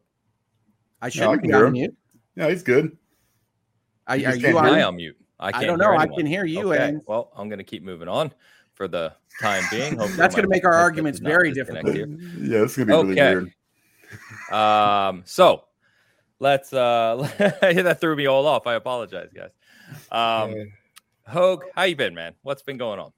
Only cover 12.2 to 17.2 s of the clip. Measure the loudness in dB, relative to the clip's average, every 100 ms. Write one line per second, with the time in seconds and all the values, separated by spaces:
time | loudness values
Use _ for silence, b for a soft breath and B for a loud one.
12.2 | -14 -10 -2 0 0 0 2 4 4 2
13.2 | 2 2 -4 -14 _ _ B B B B
14.2 | -20 -20 -6 2 4 4 4 2 0 -4
15.2 | -2 4 6 4 _ _ _ _ _ _
16.2 | _ -2 0 0 0 0 2 2 2 -2